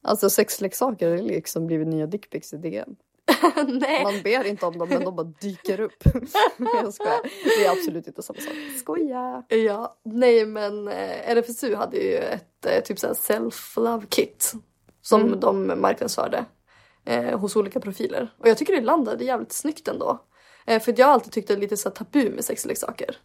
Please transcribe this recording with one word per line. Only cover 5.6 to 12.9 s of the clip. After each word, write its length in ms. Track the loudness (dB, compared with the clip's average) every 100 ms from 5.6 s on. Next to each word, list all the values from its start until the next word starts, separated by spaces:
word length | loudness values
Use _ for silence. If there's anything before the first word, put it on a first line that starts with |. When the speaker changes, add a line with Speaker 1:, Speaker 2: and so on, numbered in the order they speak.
| -4 -2
Speaker 1:
upp. 240 | -4 _
<laughs> 0 | 2 2 -2 2 2 2
Jag 360 | -2 0 -2
skojar. 260 | -4 -2 -2 -4 -4 0 4
Det 60 |
är 60 | 4
absolut 340 | 2 -2 -6 -10
inte 160 | -14
samma 180 | -14 -12
sak. 120 | -10 -10 -10 -12
Skoja. 600 | -6 -2 -2 -4 -6 -10 0
Speaker 2:
Ja, 500 | 2 2 0 -8 _
nej, 420 | -8 4 6 6 4
men, 420 | -4 -6 -4 -6
eh, 420 | -6 -6 -6 0
R 60 | 0
F 100 | 0
S 160 | -4
U 100 | -2
hade 220 | -2 -2 -2
ju 200 | 0 0
ett, 500 | -2 -6 -10 _ 0
eh, 140 | 0
typ 160 | 0